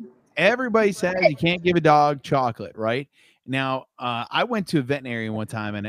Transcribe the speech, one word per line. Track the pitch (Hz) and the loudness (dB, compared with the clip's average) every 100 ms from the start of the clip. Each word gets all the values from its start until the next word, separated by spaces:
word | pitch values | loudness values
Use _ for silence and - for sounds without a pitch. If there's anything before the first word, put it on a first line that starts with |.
| - - _ - | -20 -20 _ 0
everybody | 175 240 254 220 208 | 2 2 2 2 2
says | 185 180 185 | 0 -2 2
you | 220 143 | 2 2
can't | 165 180 | 0 0
give | 175 175 | 2 4
a | |
dog | 156 151 147 143 | 6 6 4 0
chocolate, | - 143 123 - 98 - | -2 0 0 -4 -10 -4
right? | 110 123 143 _ _ _ - | -2 -2 -4 _ _ _ -6
Now, | 131 135 131 - - | -4 -2 -4 -8 -8
uh, | 123 117 120 | -6 -4 -4
I | - | -2
went | 220 226 175 | -2 -2 -2
to | 160 | -2
a | |
veterinarian | 123 143 131 117 110 | 0 -4 -4 -6 -6
one | 110 107 | -6 -6
time | 110 107 | -6 -6
and, | 104 | -6